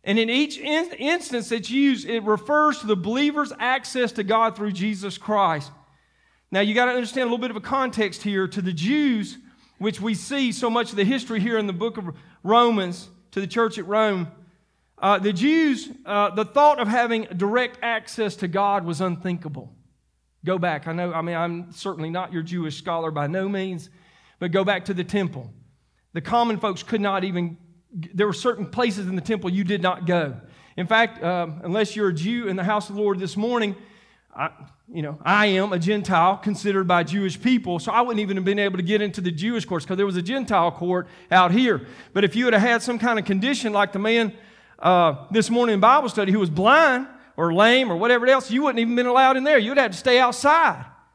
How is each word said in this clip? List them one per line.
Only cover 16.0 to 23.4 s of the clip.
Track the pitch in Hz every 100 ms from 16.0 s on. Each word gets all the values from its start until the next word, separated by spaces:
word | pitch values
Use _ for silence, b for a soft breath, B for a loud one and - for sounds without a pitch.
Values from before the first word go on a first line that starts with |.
uh, | - 202 202
the | 185
thought | 214 285 294 277
of | 214
having | 247 240 226 214 175
direct | 202 240 247 -
access | 233 226 - - 208 -
to | 185
God | 185 202 202
was | 170 156
unthinkable. | 185 175 180 175 160 139 113 _ _ _ _ _ _ _
Go | 160 185
back. | 175 151 165
I |
know, | 165 175
I | 165
mean, | 170 165
I'm | 170 170 175
certainly | 165 196 165 160
not | 175 185
your | 170
Jewish | 160 175 160 143
scholar | - 165 160
by | 151 143
no | 190